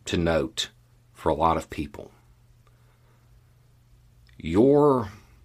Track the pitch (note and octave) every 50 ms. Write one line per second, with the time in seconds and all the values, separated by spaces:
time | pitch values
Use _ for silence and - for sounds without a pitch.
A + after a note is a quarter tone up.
0 | - - - F2+ E2+ E2 E2 D#2 C#2+ C2 - - - - _ _ _ _ _ _
1 | _ _ _ - - E2 D2+ C#2+ D#2+ E2 D#2+ D#2 D2+ - - - D2+ D2 - -
2 | - - _ _ _ _ _ _ _ _ _ _ _ _ _ _ _ _ _ _
3 | _ _ _ _ _ _ _ _ _ _ _ _ _ _ _ _ _ _ _ _
4 | _ _ _ _ _ _ - - - D#2 E2 G2 A#2+ C#3 C#3+ D3 D3 D3 C3+ B2+
5 | A2 F#2+ - - - _ _ _ _